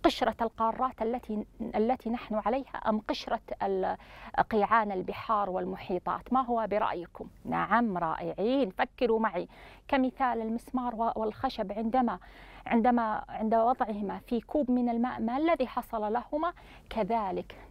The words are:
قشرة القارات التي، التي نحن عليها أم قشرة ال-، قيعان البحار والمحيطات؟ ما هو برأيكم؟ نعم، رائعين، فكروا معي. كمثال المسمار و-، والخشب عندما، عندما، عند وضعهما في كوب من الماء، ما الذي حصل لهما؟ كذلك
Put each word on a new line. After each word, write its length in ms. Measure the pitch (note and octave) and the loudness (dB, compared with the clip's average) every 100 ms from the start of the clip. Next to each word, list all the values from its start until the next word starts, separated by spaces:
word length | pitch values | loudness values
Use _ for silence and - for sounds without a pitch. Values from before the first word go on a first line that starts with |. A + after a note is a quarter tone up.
قشرة 340 | E4 - A3+ - | 2 4 0 0
القارات 640 | A3+ - A3+ A3 B3+ - | -4 0 -2 0 -4 -2
التي، 440 | A3+ B3 - G#3+ - - | -4 -4 -4 -6 -6 -8
التي 500 | A3+ G#3+ A3+ B3+ A3+ | -4 0 2 0 -2
نحن 240 | A#3 - | -6 -2
عليها 540 | G#3+ G#3 C4 B3+ - - | -2 0 -2 -2 -4 -2
أم 120 | G#3+ | -2
قشرة 400 | - C4 - A#3+ - - | -2 -6 -4 -6 -6 -4
ال-، 340 | G3+ F#3+ F#3 F#3 - - - - - | -2 0 0 -4 -10 -18 -4 0 2
قيعان 420 | A3 G3+ A3+ G#3 | 4 6 4 4
البحار 580 | F#3 F#3 - - G#3+ G3 | -2 -4 -6 0 0 0
والمحيطات؟ 800 | F3+ F3+ F#3+ - F3+ F3+ E3+ - | -2 -4 -6 -4 -4 -2 -4 0
ما 80 | B3+ | 0
هو 260 | B3 A#3 G#3+ | 2 0 0
برأيكم؟ 580 | G#3 - E3+ E3+ - - - | 0 0 -2 -8 -12 -16 -12
نعم، 540 | - E3+ E3 A3 A#3 F3 | -4 0 4 4 4 0
رائعين، 720 | E3 - E3+ - G#3+ C#4 G3+ | -2 -2 -4 -2 2 2 0
فكروا 500 | - - - A#3 A3+ | 0 -2 0 2 2
معي. 280 | A3 F3+ F3 - - - - | 2 -2 -8 -14 -20 -14 0
كمثال 540 | C#4 B3+ - C4 A3+ | 2 2 0 0 0
المسمار 520 | A3 A3+ - B3+ B3 | -2 -6 -4 -4 -4
و-، 180 | A3 A#3 - | -2 -2 0
والخشب 560 | A3 - C4+ - G3 | -4 -2 -4 -4 -6
عندما، 460 | G#3 A3+ C4 A#3 F3+ - - - - - | -4 0 2 2 -2 -10 -20 -20 -12 0
عندما، 580 | A#3 A#3+ A#3+ A3 G#3+ - | 4 4 4 2 -2 -6
عند 260 | D3+ A3 | -4 2
وضعهما 640 | A3+ A3+ C4 A3 G#3 G3 F#3+ | 4 4 2 -2 -2 -4 -6
في 220 | - A#3 | -4 -4
كوب 300 | - D4+ B3 | 0 0 2
من 180 | B3 A#3+ | 2 2
الماء، 320 | A#3 B3 - | 2 0 0
ما 160 | A3 C4 | -2 0
الذي 300 | D#4+ D#4+ A#3+ | 2 2 0
حصل 460 | B3 - A3+ G#3 | -2 -4 -4 -2
لهما؟ 400 | A#3 - D4+ E4+ - - - - | -2 -2 -2 -2 -4 -18 -20 -8
كذلك 640 | A3+ G3 A#3 G3 F3+ - - - | -2 0 0 0 -4 -6 -14 -6